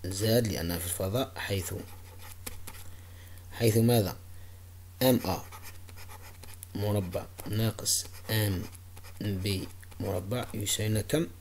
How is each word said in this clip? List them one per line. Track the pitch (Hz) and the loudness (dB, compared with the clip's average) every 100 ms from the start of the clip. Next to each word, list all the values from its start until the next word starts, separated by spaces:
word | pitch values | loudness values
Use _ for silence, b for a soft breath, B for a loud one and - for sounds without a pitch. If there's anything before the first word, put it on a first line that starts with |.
| 92 | -4
Z، | 95 | 0
لأنها | 110 117 113 - 85 85 | 6 6 4 0 0 0
في | 90 | -2
الفضاء، | - 95 117 131 - | 0 2 2 0 -4
حيث، | - 98 90 92 - - - - - - - - - - B B B B B B B | 0 0 0 -6 -6 -12 -14 -14 -12 -10 -10 -8 -10 -10 B B B B B B B
حيث | - 117 110 | 4 6 8
ماذا؟ | 117 117 95 - - B B B B - - - | 8 8 4 -2 -12 B B B B -16 -16 4
M | 131 120 - | 6 6 4
A | 90 - - - - - - - - - - - - - 101 | -2 -4 -12 -12 -12 -12 -12 -12 -12 -12 -14 -12 -12 -8 -2
مربع | 104 104 92 98 - - - | 2 2 2 -4 -6 -10 -2
ناقص | 107 110 - - - - - - | 2 2 2 0 0 0 -10 0
M | 110 104 92 - - - - - - | 4 4 2 -2 -10 -14 -14 -12 -4
B | 104 95 101 95 - - - - | -2 0 2 0 -2 -10 -14 -4
مربع | 98 95 98 123 - | -2 0 0 -2 -2
يساوي | 110 101 - 107 | -2 0 2 4
لنا | 107 | 2
كم؟ | 110 151 170 - | 4 2 2 -4